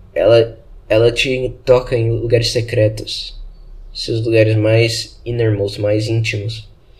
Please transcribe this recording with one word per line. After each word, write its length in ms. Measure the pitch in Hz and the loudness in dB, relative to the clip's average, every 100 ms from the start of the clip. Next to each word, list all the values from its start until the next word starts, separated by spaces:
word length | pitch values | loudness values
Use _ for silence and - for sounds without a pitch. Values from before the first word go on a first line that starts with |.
| - | -8
Ela, 440 | - 98 117 113 - - - - | 0 4 4 2 -4 -20 -12 -2
ela 240 | 110 117 | 2 2
te 420 | 117 135 127 127 - | 2 -2 -2 -4 -2
toca 320 | - 123 127 120 | 2 2 2 -2
em 140 | 113 | 0
lugares 400 | 113 117 120 117 | -2 0 0 0
secretos. 880 | 120 113 110 107 110 - - - - - - - - - | -2 -2 0 0 0 -10 -12 -12 -14 -16 -18 -20 -18 -16
Seus 320 | - - 113 | -10 -6 -4
lugares 320 | 113 113 110 110 | 2 4 4 4
mais 640 | 107 113 117 - - - | 4 4 2 -2 -10 -12
innermost, 560 | 120 120 113 101 101 - | -6 -2 0 0 -2 -2
mais 280 | 104 107 113 | -2 0 0
íntimos. 600 | 113 110 104 107 - - - _ | -2 -2 -4 -6 -10 -14 -20 _